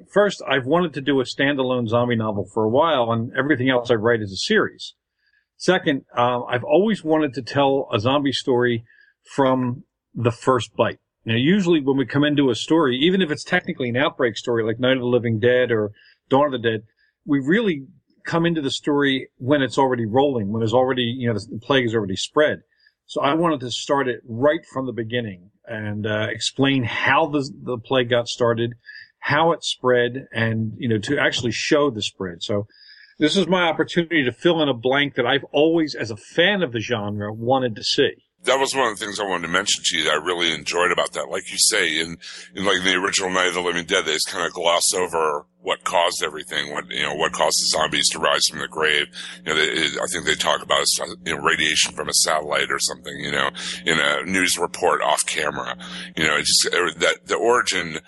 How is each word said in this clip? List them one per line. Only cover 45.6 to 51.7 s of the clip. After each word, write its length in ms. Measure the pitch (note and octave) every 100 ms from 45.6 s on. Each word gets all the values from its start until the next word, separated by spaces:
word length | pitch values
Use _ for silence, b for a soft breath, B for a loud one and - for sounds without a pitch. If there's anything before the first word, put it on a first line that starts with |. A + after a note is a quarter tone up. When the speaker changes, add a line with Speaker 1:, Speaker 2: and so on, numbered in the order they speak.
Speaker 2:
what 240 | F2+ E2
caused 400 | - F2+ F2 F2
everything, 480 | E2 D2+ C#2+ D#2 D2
what, 180 | D2 C#2+
you 140 | C2
know, 100 | D2
what 160 | D2 D#2+
caused 320 | - D#2+ D#2
the 60 | -
zombies 400 | E2+ D#2 D2 -
to 100 | D#2+
rise 260 | D2+ C#2+ -
from 80 | D#2
the 80 | C2+
grave. 400 | D#2 D#2 D2 C#2+ B B B -
You 80 |
know, 0 |
they, 300 | D#2 D2 E2
I 220 | D2+ - -
think 140 | F2
they 100 | C#2+
talk 260 | D#2 E2+ C#2+
about, 240 | C#2 C#2+ C#2+ - - F2+
you 120 | F2 D2
know, 40 |
radiation 540 | D2+ D#2+ D#2